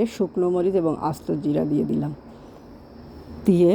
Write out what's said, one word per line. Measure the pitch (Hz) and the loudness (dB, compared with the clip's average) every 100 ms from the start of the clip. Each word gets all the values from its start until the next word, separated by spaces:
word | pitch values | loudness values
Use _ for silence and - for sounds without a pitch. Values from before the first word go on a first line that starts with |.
| 226 | 0
শুকনো | - 185 - 180 | -2 -2 0 0
মরিচ | 180 175 185 | 2 2 2
এবং | 165 - | 0 0
আস্ত | 156 - - 156 | -4 -4 -4 -2
জিরা | 147 147 156 | 0 0 0
দিয়ে | 151 151 | 0 0
দিলাম। | 151 147 147 - - - - - - - - - - - - - | -2 -4 -6 -16 -20 -20 -20 -20 -20 -20 -20 -18 -18 -16 -4 2
দিয়ে | 175 175 | 6 6